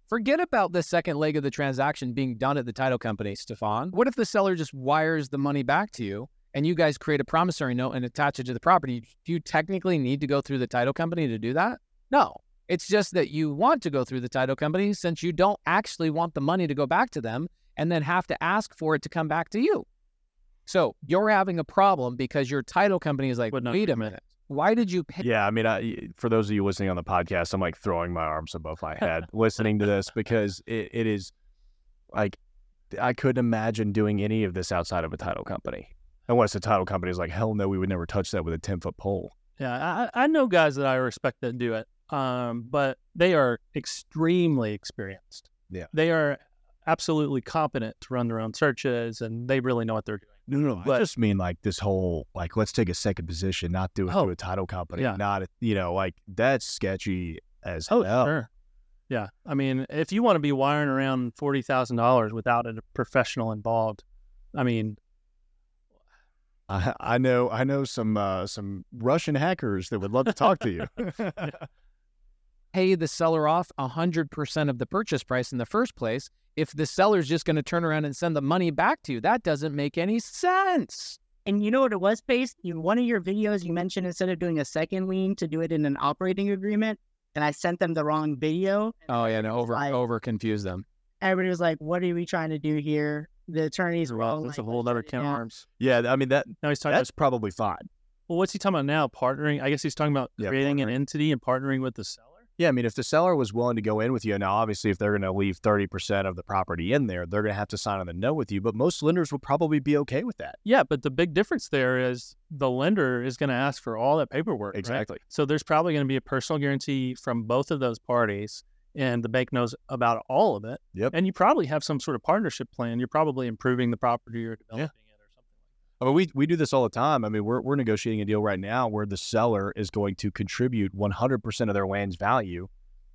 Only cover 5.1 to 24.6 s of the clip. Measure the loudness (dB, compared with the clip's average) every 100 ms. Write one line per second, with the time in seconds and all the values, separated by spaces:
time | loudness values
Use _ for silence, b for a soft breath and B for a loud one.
5.1 | 0 -2 -2 0 0 2 0 0 -4 -6
6.1 | -6 -10 _ _ -2 0 2 2 2 0
7.1 | 0 2 2 2 0 -2 0 -2 -2 -4
8.1 | 0 0 0 -4 0 4 4 2 -6 -8
9.1 | _ -4 -4 0 -2 0 -2 0 2 2
10.1 | 0 0 0 0 -2 0 0 0 0 -2
11.1 | -2 -2 -2 0 0 0 -2 _ _ 2
12.1 | 4 4 0 _ _ -4 -4 2 2 2
13.1 | 0 0 0 -2 2 2 2 0 -2 -2
14.1 | -4 -2 0 0 0 0 2 0 0 -2
15.1 | -2 -2 2 2 2 0 0 0 -2 -2
16.1 | 0 -2 0 0 2 0 0 2 2 0
17.1 | -2 -4 -4 -6 _ _ -4 0 0 0
18.1 | 0 -2 -2 0 0 -2 -4 0 0 -2
19.1 | -4 -2 -2 -2 0 2 0 -4 _ _
20.1 | _ _ _ _ _ -2 2 2 0 0
21.1 | 2 4 4 2 0 0 4 4 4 0
22.1 | -4 -2 -2 -2 -2 -2 2 4 2 0
23.1 | 0 0 0 -2 -2 0 0 2 0 -4
24.1 | -8 -18 _ -8 0